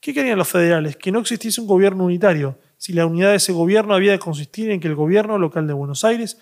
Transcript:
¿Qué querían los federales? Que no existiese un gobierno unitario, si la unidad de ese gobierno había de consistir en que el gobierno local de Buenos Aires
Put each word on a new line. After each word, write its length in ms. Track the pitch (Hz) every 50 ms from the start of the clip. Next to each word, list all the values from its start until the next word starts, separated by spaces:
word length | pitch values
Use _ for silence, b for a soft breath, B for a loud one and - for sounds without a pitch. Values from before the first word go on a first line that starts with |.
| -
¿Qué 80 | 294
querían 240 | 262 294 269 254 220
los 120 | 190 160 -
federales? 500 | - 180 170 170 170 160 156 151 139 -
Que 120 | - 185
no 80 | 190 233
existiese 440 | 220 - 240 - - 226 - 240
un 40 | 226
gobierno 380 | 202 196 185 196 202 190 190 180
unitario, 540 | 180 175 170 208 196 170 151 143 135 131 _ _ _ _
si 160 | - - -
la 140 | 175 165 165
unidad 240 | 165 165 170 190 202
de 60 | 208
ese 180 | 190 - 196 180
gobierno 400 | 170 170 180 208 214 208 208 202
había 180 | 185 196 202
de 60 | 196 180
consistir 520 | - 170 156 147 147 - - 214 220 220
en 80 | 202 180
que 80 | 165
el 80 | 160 151
gobierno 440 | 147 151 156 190 208 208 214 214 196
local 280 | 175 151 - 165 156
de 60 | 147
Buenos 320 | 143 139 143 143 139 - -
Aires 340 | 226 233 233 226 - - b